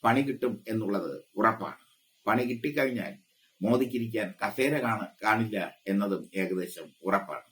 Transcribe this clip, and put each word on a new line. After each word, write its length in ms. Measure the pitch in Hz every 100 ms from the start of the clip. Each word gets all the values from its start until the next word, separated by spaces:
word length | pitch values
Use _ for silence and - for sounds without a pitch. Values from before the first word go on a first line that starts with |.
പണി 180 | 117 127
കിട്ടും 420 | 139 123 123 101 -
എന്നുള്ളത് 560 | 110 104 98 82 67 - -
ഉറപ്പാണ്. 460 | 110 107 87 - _ _ _ _ -
പണി 160 | 113
കിട്ടിക്കഴിഞ്ഞാൽ 680 | 123 120 147 147 135 120 85 - _ _ _ _
മോദിക്കിരിക്കാൻ 720 | 98 123 127 123 117 113 101 95 104
കസേര 280 | 104 135 147
കാണ-, 340 | 123 110 98 _
കാണില്ല 520 | 104 110 110 104 85 - -
എന്നതും 420 | 98 101 92 80
ഏകദേശം 520 | 95 92 92 92 - 80 _
ഉറപ്പാണ്. 440 | 90 98 - 73 -